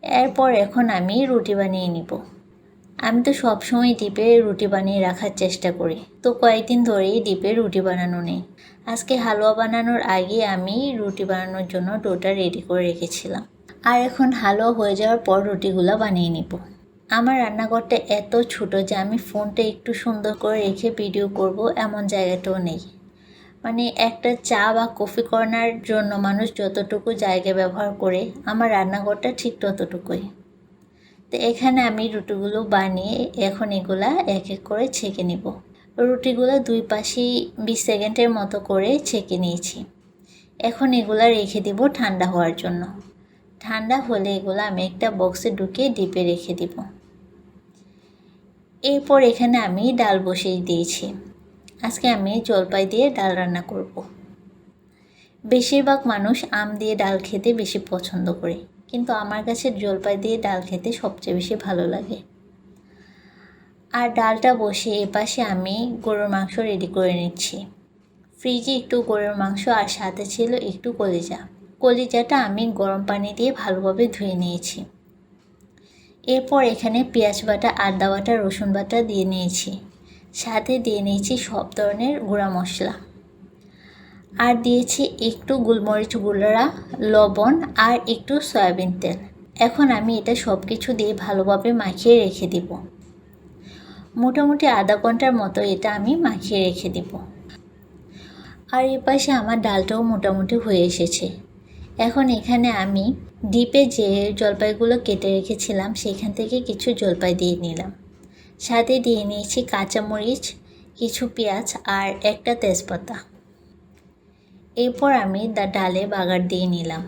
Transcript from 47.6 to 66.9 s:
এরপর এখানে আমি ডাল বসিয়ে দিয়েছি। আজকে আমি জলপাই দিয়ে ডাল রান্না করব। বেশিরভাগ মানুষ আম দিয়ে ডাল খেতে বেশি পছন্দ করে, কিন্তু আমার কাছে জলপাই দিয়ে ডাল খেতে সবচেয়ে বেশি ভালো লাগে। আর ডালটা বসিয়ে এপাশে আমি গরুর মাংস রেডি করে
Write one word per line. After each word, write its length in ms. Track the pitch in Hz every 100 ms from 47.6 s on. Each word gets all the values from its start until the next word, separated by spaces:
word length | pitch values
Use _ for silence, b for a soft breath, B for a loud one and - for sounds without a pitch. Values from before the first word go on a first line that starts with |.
| _ _ b b b b b b _ _ _ _
এরপর 360 | 262 277 277 277
এখানে 340 | 254 233 240 240
আমি 260 | 214 180 233
ডাল 240 | 240 220 196
বসিয়ে 400 | 185 180 196 185
দিয়েছি। 460 | 180 170 170 - 202 - - - - - - -
আজকে 240 | 226 - 247
আমি 240 | 220 196 220
জলপাই 440 | 233 202 185 196 196
দিয়ে 200 | 214 277
ডাল 220 | 262 196 180
রান্না 260 | 180 175
করব। 320 | 175 196 - - - - - - - - - _ _ b b b b b
বেশিরভাগ 540 | 220 247 240 277 269 277 247
মানুষ 300 | 208 202 247 -
আম 180 | 208 208 214
দিয়ে 160 | 214 214
ডাল 200 | 196 190
খেতে 320 | 190 202 220
বেশি 260 | 233 196 202 190
পছন্দ 380 | 185 180 185 180
করে, 260 | 170 170 170 - - -
কিন্তু 240 | 247 240
আমার 300 | 220 202 214
কাছে 220 | 214 233 269 202
জলপাই 360 | 202 190 202 202
দিয়ে 200 | 208 226
ডাল 240 | 208 185 180
খেতে 220 | 185 226
সবচেয়ে 420 | 233 208 - - 180
বেশি 180 | 180 214
ভালো 280 | 196 180 170
লাগে। 320 | - - - - _ _ _ - - b b b b b b b b b _ _
আর 140 | 247 240
ডালটা 360 | 226 220 220 254
বসিয়ে 420 | 247 214 202 226 208
এপাশে 380 | 196 208 214 -
আমি 320 | 208 185 185 208 240 233
গরুর 260 | 226 214 208
মাংস 260 | 190 190 -
রেডি 300 | 220 196
করে 260 | 185